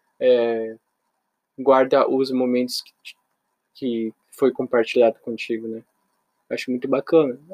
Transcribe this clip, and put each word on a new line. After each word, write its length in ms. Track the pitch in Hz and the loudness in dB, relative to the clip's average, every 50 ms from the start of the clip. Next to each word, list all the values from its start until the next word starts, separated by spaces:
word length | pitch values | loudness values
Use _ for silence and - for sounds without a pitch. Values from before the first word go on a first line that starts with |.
| _ _ _ - | _ _ _ -2
é, 560 | 131 127 123 120 117 117 117 113 113 113 117 - _ _ _ _ _ _ _ _ _ _ _ _ _ _ _ | 2 4 4 4 4 0 -2 -4 -4 -8 -10 -14 _ _ _ _ _ _ _ _ _ _ _ _ _ _ _
guarda 500 | - 131 135 135 131 131 131 143 139 - - | -4 2 4 4 4 4 4 2 2 2 2
os 220 | 135 131 135 131 | 0 0 -2 -2
momentos 500 | 131 127 127 123 123 123 123 123 - - | -2 -2 -2 0 0 -2 -2 -4 -6 -10
que, 120 | - - _ _ - - - _ _ _ _ _ _ _ _ _ _ _ _ | -12 -14 _ _ -20 -20 -20 _ _ _ _ _ _ _ _ _ _ _ _
que 380 | - 139 127 117 113 113 110 - _ _ _ | -8 -6 -6 -4 -4 -6 -8 -10 _ _ _
foi 200 | - - 139 127 | -4 0 0 0
compartilhado 680 | 123 - 127 117 - 120 113 - - 123 120 113 110 _ | 0 -2 -6 -2 0 0 0 0 2 4 4 4 2 _
contigo, 480 | - 127 117 110 - - 117 110 113 | -10 -10 -10 -10 -6 -6 -6 -6 -6
né? 160 | 113 113 113 - _ _ _ _ _ _ _ _ _ _ _ _ - | -10 -12 -12 -14 _ _ _ _ _ _ _ _ _ _ _ _ -10
Acho 200 | - - - - | -10 -8 -6 -6
muito 180 | 127 123 123 | -6 -4 -2
bacana. 520 | 135 131 135 - - 170 165 151 131 120 - _ - | -2 -2 -2 0 2 4 4 4 2 -2 -8 _ -2